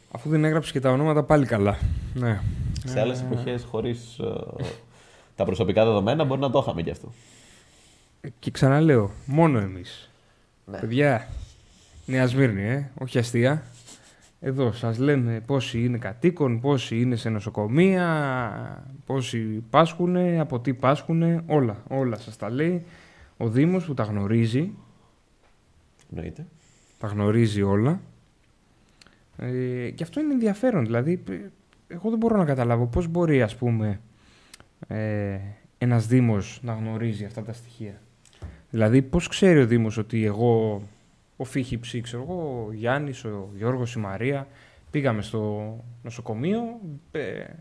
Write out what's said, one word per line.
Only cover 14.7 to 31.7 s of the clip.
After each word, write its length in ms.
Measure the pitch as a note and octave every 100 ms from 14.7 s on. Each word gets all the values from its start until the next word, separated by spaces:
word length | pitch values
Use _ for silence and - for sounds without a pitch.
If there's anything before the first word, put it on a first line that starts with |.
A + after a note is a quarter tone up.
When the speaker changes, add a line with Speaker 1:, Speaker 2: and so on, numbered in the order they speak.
Speaker 1:
σας 260 | G#2+ A#2 A2+
λέμε 440 | C#3 C#3+ A#2+ A2+ A2+
πόσοι 380 | C#3 - A#2
είναι 140 | A#2+ A#2+
κατοίκων, 600 | G#2+ - F3 E3+ C#3 A#2
πόσοι 400 | C3+ C#3 - A#2
είναι 140 | B2 A#2
σε 140 | A2+
νοσοκομεία, 1600 | G#2+ G2+ G#2 G#2 C#3 F#3+ F#3 F3 D#3 C#3+ B2+ A#2 G#2+ A2+ G2 C3 C3 -
πόσοι 580 | C3+ A#2 A#2 A2 G#2+ A#2
πάσχουνε, 720 | C#3+ E3 E3 F3 F3+ F3+ E3+
από 200 | D3+ A#2+
τι 140 | A#2+
πάσχουνε, 720 | A#2 B2+ D3+ - E3 E3 E3+ E3
όλα, 360 | D3+ A#2+ G#2 -
όλα 300 | C3+ C3 G#2+
σας 200 | - A2
τα 120 | G#2
λέει. 340 | B2 E3 F3+ E3 - - - - _
Ο 120 | A#2
Δήμος 360 | A#2 D#3+ F#3 E3
που 80 |
τα 100 | B2+
γνωρίζει. 680 | G#2+ G#2 G2 A#2 A2+ B2 F#3 - - _ _ _ _ _ _ _ _ _ _ _ _
Speaker 2:
Εννοείται. 320 | E2+ E2 E2 E3 _ _ _ _ _
Speaker 1:
Τα 80 | G#2+
γνωρίζει 540 | G#2 G#2 A2+ A2+ G2+
όλα. 400 | G2 G2+ A#2+ F#3+ - - _ _ _ _ _ _ _ _ - _ _ -
Ε, 520 | B2 B2+ B2+ B2 A#2+
και 140 | -
αυτό 160 | E3 C#4+
είναι 140 | D#4
ενδιαφέρον, 520 | C4 A3 G3 B3+ G3+ A2+
δηλαδή, 380 | A#2 C#3 F3 - - G3+ _ _